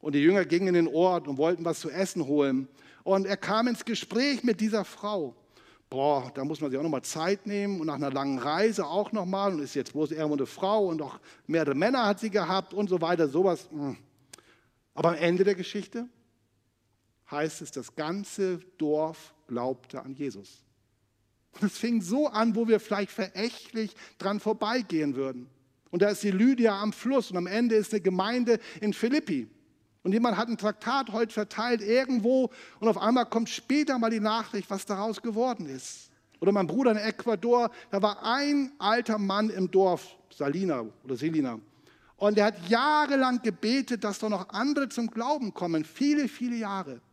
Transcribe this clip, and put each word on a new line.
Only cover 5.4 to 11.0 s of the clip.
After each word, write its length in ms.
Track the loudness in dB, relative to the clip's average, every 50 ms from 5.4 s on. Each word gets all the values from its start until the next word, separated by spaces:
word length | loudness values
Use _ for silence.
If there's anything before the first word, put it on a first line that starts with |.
| _ _ _ -20 -20 -20 -20 _ _ _
Boah, 420 | -4 0 2 2 2 2 0 -6 -8
da 100 | -8 -6
muss 160 | -6 -6 -4
man 100 | -4 -4
sich 80 | -4 -2
auch 60 | -2
noch 60 | -2
mal 120 | -2 -2 -4
Zeit 440 | -6 -6 -4 -2 -2 -2 -2 -4
nehmen 340 | -6 -4 -4 -2 -2 -4 -4
und 80 | -4 -4
nach 80 | -4
einer 160 | -2 -4 -2 -2
langen 260 | -2 -2 -2 -2 -2
Reise 480 | -2 -2 0 2 2 2 2 0 -4
auch 260 | -2 0 -2 -2 0 -2
noch 140 | -4 -2
mal 260 | -2 -2 0 0 0 0
und 80 | -2
ist 140 | -4 -4 -4
jetzt 180 | -4 -6 -4 -2
bloß 200 | -4 -2 -2 -2
irgendwo 240 | -2 -2 0 0
eine 100 | 0 -2
Frau 400 | -4 -4 -4 0 2 2 2 2
und 160 | 2 0 -4